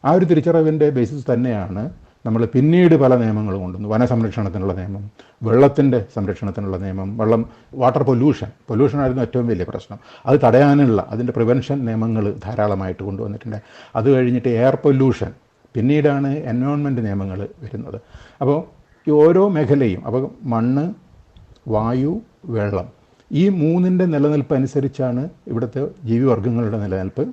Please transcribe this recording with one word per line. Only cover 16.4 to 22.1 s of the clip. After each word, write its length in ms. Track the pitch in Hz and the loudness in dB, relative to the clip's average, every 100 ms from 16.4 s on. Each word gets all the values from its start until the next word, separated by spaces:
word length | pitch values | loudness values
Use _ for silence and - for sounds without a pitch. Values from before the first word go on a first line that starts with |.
എൻവയോൺമെന്റ് 600 | 123 120 135 147 143 123 | -4 -4 -2 -2 -2 -4
നിയമങ്ങൾ 360 | 110 98 98 95 101 - | -4 -4 -6 -8 -10 -14
വരുന്നത്. 380 | 110 104 - 95 _ - - _ | -14 -12 -12 -14 _ -20 -20 _
അപ്പോൾ 180 | 135 147 - _ _ _ - | -2 -2 -4 _ _ _ 0
ഈ 40 | |
ഓരോ 320 | 151 160 175 202 | 4 6 6 2
മേഖലയും, 520 | 165 135 143 120 90 | 0 0 2 2 -2
അപ്പോൾ 180 | - 123 135 - | -4 -4 -6 -10
മണ്ണ്, 400 | 143 113 117 139 165 - _ - _ - - - - | -4 -2 0 -2 -4 -10 _ -20 _ -20 -20 -18 -4
വായു, 460 | 107 110 127 139 | -2 0 -2 -2